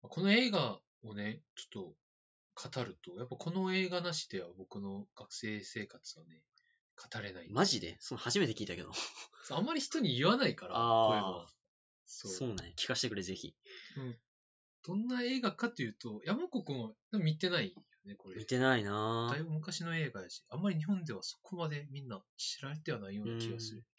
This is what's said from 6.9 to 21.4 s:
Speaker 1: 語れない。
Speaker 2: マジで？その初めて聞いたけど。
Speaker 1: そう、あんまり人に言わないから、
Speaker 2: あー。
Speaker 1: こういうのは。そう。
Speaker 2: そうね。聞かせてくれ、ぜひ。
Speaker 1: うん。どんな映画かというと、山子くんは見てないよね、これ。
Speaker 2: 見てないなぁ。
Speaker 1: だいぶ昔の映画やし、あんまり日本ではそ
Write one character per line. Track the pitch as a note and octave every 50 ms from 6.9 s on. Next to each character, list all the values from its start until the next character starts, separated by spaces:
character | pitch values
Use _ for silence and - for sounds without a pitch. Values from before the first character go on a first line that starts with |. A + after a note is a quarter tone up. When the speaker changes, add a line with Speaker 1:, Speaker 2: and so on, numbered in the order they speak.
| _ - - - -
Speaker 1:
語 | A2+
れ | G#2 G2
な | F#2 F2+
い。 | E2+ F#2
Speaker 2:
マ | G2+ B2+ G3
ジ | G3 - G#2
で？ | - E2 - -
そ | - - B2
の | A2+
初 | - B2 - G3+
め | F3+
て | A#2 G#2+
聞 | - G#2+
い |
た | G2 F2
け | F2+ F2
ど。 | - - - - - - - - - - - -
Speaker 1:
そ | - C3
う、 |
あ | D#3
ん | G#3
ま | D4+ E4
り | D4
人 | - - - D#4+
に | B3 D#3 B2
言 | A#2+ C#3+
わ | F3+ A#3
な | C4 C4
い | D#3 -
か | - F#3+
ら、 | - -
Speaker 2:
あ | A#2 A#2 A#2 A2+ A2+ A2+
ー。 |
Speaker 1:
こ | G#2+ G#2+
う |
い | G#2
う |
の | G2+ F#2+ F#2
は。 | F#2+ - - _ _ _ _ _ _ _ _ _ _ _
そ | - - - -
う。 | G#2
Speaker 2:
そ | F#2 - C3+
う | B2 G#2
ね。 | F2+ E2 E2+ E2
聞 | - -
か | - B2+
せ | - -
て | A#2
く | G#2+
れ、 | G2+ F#2
ぜ | F#2 F#2+
ひ。 | - - D#2 - _ _ - - - - - -
Speaker 1:
う | C3+
ん。 | C3 B2+ A#2+ A#2 _ _ _ _ _ _ _ _ _ _ _ _ -
ど | D#3+ F3+
ん | G3+ A3+
な | B3 B3+ B3 A#3+
映 | B3 C4 C4
画 | A#3+ G3 -
か | - A#3 A#3
と | A#3+ -
い | C3
う | A2 G#2+
と、 | _ - A#2 G#2+ G#2+ -
山 | D#3 G#3 C#4 F4+ F4+
子 | - A3 D#3+
く | - C#3
ん | B2+
は | A2+ A2 G#3+ _ _ _ -
見 | G#3 E3 D#3 D#3
て | D#3 - F3+
な | F3+ D#3+
い | A2 - -
よ | - _ _ _ _ _
ね、 | - G#2
こ | - - F#2+
れ。 | F#2
Speaker 2:
見 | G#2+ A2
て | - B2+ B2
な | C3 C3 C3
い | A#2 G#2
な | G2+ G2+ G#2+ G#2+ A2 A#2 A#2 A#2 A#2+
ぁ。 | C3+
Speaker 1:
だ | D3
い | D#3+
ぶ | E3
昔 | D#3 D#3 D#3 - D3+ D#3
の | E3 E3+ E3
映 | E3 D3+ C3
画 | - G2
や | F#2 -
し、 | - - _ _
あ | -
ん | D#3
ま | F#3+ G#3
り | F3
日 | D#3 D3+
本 | E3 G3+ F#3 E3
で | D3+ A2+
は | F#3 -
そ | - - _